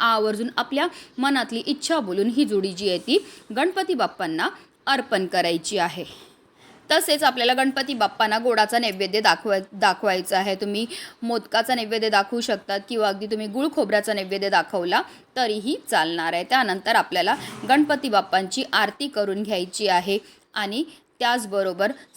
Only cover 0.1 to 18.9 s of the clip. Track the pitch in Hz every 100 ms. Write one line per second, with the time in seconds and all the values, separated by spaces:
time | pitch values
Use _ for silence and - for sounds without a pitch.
0.1 | 220 214 208 240 - - 269 339 - -
1.1 | - 269 277 233 226 - 285 - 330 208
2.1 | 180 214 233 285 208 190 180 202 180 -
3.1 | 339 - - - 220 339 370 381 285 180
4.1 | - 175 160 233 - - _ - 269 262
5.1 | 202 185 185 175 170 165 208 170 160 165
6.1 | - - _ _ _ - - - 311 320
7.1 | 294 294 254 240 254 269 269 262 247 202
8.1 | - 220 214 240 220 214 233 240 190 190
9.1 | 208 214 170 220 196 190 202 202 180 208
10.1 | 185 180 190 196 190 202 202 226 - -
11.1 | - 233 233 214 214 233 247 220 226 220
12.1 | 208 196 240 233 202 - 196 - 233 214
13.1 | 196 208 214 214 220 294 285 214 208 202
14.1 | 202 190 196 196 190 160 190 175 214 -
15.1 | - _ - 240 214 208 403 - 202 160
16.1 | 170 165 170 180 262 226 190 202 226 -
17.1 | 180 180 262 - - 214 277 302 285 277
18.1 | 208 - 185 190 262 262 202 208